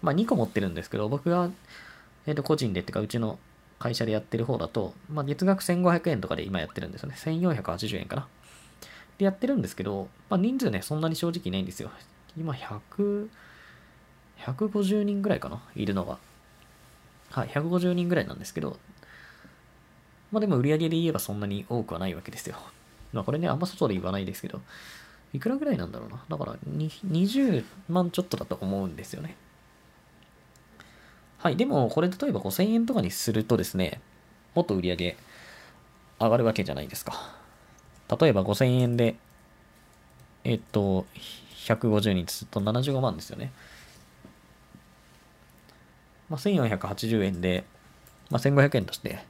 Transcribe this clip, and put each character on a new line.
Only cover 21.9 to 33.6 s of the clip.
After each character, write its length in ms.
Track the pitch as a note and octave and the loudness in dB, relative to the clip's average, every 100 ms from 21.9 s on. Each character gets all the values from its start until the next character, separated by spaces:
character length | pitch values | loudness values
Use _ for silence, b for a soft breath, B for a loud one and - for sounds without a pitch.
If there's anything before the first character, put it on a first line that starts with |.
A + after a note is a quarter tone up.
は 60 | E2 | -4
な 80 | F#2+ | -4
い 60 | |
わ 80 | D#2+ | -6
け 100 | - | -10
で 60 | - | -12
す 100 | - | -10
よ。 80 | - - - - - - | -12 -14 -20 -20 -20 -8
ま 80 | A#2 | -6
あ、 40 | |
こ 60 | G2 | -2
れ 80 | D3 | -2
ね、 100 | E3+ | 0
あ 60 | |
ん 60 | C#3+ | 0
ま 80 | F3+ | -2
外 180 | - C#3 | 0 0
で 80 | |
言 80 | F#2+ | 0
わ 80 | F2+ | -2
な 80 | G2 | -4
い 60 | |
で 100 | F#2+ | -4
す 80 | F#2+ | -8
け 60 | - | -10
ど、 120 | - - B B B B B - | -12 -14 B B B B B -10
い 60 | C#3 | -6
く 100 | A3 | -2
ら 80 | C4+ | -2
ぐ 80 | |
ら 80 | D4 | 0
い 60 | F3+ | -2
な 60 | |
ん 80 | F2+ | -2
だ 80 | A#2 | -8
ろ 60 | A2+ | -12
う 20 | |
な。 140 | A#2+ - | -14 -8
だ 100 | D#3 | -6
か 60 | |
ら、 120 | - B2 | -6 -8
に、 260 | C#3+ D3 D#3 - | -6 -4 -4 -6
二 240 | G3 E3 F#3+ | -2 2 2
十 360 | B3+ C4+ D#3+ - - - | 4 2 2 -2 -14 -2
万 220 | E3+ F3+ | 0 0
ち 80 | - | 0
ょ 40 | |
っ 20 | |
と 120 | F3+ - | -4 -4
だ 100 | - | -4
と 120 | - | -6
思 240 | F#2+ G2 | -2 -2
う 40 | F#2+ | -2
ん 80 | D#2 | -6
で 80 | |
す 100 | - | -10
よ 80 | - | -10
ね。 140 | D#3 - - - - _ - - _ - - - - - - - B B B B B - | -10 -12 -20 -20 -20 _ -20 -20 _ -20 -20 -20 -20 -20 -20 -20 B B B B B -2
は 80 | F3 | 0
い。 80 | C#3 | 2
で 80 | |
も、 240 | B3+ F3 A#2+ | 4 4 4
こ 140 | - | 4
れ 80 | F3 | 2
例 180 | F#3 C#4+ | 2 0
え 40 | |
ば 80 | C#3 | 0
五 100 | G2 | -2
千 240 | G2 G3 | 2 4
円 100 | A3+ | 4
と 80 | A#3 | 4
か 80 | A#3+ | 2
に 100 | F#2 | 0
す 220 | - - | -2 0
る 120 | G#2+ | 2
と 120 | A2 | 4
で 80 | A#2 | 2